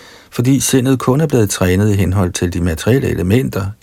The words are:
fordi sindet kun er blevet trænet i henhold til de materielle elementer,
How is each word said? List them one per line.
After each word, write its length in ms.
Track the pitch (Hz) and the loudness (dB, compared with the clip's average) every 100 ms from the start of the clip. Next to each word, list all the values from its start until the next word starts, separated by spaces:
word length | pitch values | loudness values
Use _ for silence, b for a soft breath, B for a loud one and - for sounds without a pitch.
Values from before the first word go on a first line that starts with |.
| B B B | B B B
fordi 300 | - 123 135 | -4 0 0
sindet 380 | - 135 127 131 | 2 0 2 0
kun 220 | - 131 | 0 0
er 60 | 160 | 2
blevet 240 | 131 101 | 2 0
trænet 420 | - 92 92 107 | 0 0 2 2
i 40 | 101 | 2
henhold 360 | 92 95 90 | 0 0 -2
til 200 | - 90 | -2 -4
de 80 | 87 | -2
materielle 480 | 87 80 - 135 101 | -2 -2 0 0 0
elementer, 580 | 87 90 117 135 95 101 104 | -2 0 0 0 -4 -6 -8